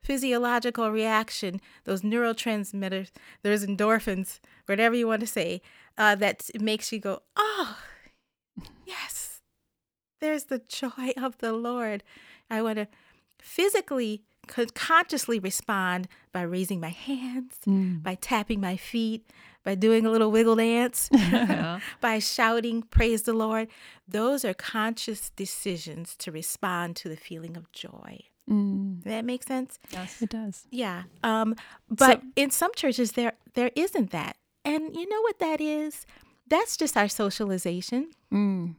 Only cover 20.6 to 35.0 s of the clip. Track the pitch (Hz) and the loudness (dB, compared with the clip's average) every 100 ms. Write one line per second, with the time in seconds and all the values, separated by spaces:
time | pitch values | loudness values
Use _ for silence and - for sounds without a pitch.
20.6 | 226 233 247 - - 277 185 214 233 170 | 4 4 2 0 6 6 6 4 4 2
21.6 | 165 175 - - 240 220 202 - 226 233 | -2 -4 -10 -4 0 0 0 2 2 4
22.6 | 233 226 226 - 233 226 226 226 220 220 | 0 -2 2 4 4 2 2 2 2 0
23.6 | 220 - - - _ 208 226 277 240 185 | -4 -10 -20 -20 _ 0 2 2 0 -4
24.6 | - 220 220 233 - 214 - - 196 - | -6 -2 -2 -2 -6 -6 -8 -8 -8 -6
25.6 | - 175 160 156 170 - - 156 160 - | -6 -6 -8 -12 -12 -10 -10 -8 -8 -4
26.6 | 202 175 170 170 180 156 - 165 165 170 | -4 -2 -4 -6 -10 -12 -12 -14 -12 -14
27.6 | 170 - - - - - - _ - 214 | -16 -16 -16 -16 -18 -20 -20 _ 0 2
28.6 | 202 196 196 180 185 220 233 247 - 262 | 2 0 -4 -6 -6 -6 -4 -6 -4 -4
29.6 | 254 - - 185 180 - 226 226 214 185 | -6 -10 -14 -12 -10 -6 -6 -4 -8 -10
30.6 | - 247 226 180 180 - 233 220 220 226 | -12 -6 -6 -6 -10 -4 0 2 0 -2
31.6 | - - _ 226 262 254 262 - 277 - | -8 -20 _ 6 8 8 4 0 2 2
32.6 | 349 - 294 240 233 - 240 - _ - | 0 0 0 2 0 0 -2 -2 _ -2
33.6 | 247 247 359 330 202 170 147 - _ _ | 0 0 0 0 0 -2 -6 -10 _ _
34.6 | 285 302 320 330 | -2 -2 -2 -6